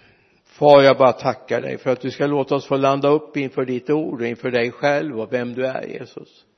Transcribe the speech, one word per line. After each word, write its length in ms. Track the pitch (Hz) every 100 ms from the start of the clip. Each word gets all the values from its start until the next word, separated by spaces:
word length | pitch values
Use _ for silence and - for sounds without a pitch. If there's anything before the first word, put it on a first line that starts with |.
| _ _ _ _ _
Far, 360 | - 147 143
jag 160 | 135 127
bara 140 | 127
tackar 500 | - 135 - - 120
dig 160 | 135 127
för 120 | 135
att 120 | 123
du 100 | 135
ska 160 | - 143
låta 280 | 143 135 139
oss 100 | -
få 120 | 139
landa 320 | 135 139 139
upp 280 | 151 151 147
inför 280 | 131 - 127
ditt 240 | 123 147
ord 320 | 151 156 113
och 60 | 117
inför 240 | 117 127
dig 200 | 120 120
själv 480 | - 143 143 156 110
och 140 | 107
vem 200 | 127 123
du 120 | 120 131
är, 220 | - -
Jesus. 580 | - - - - _ _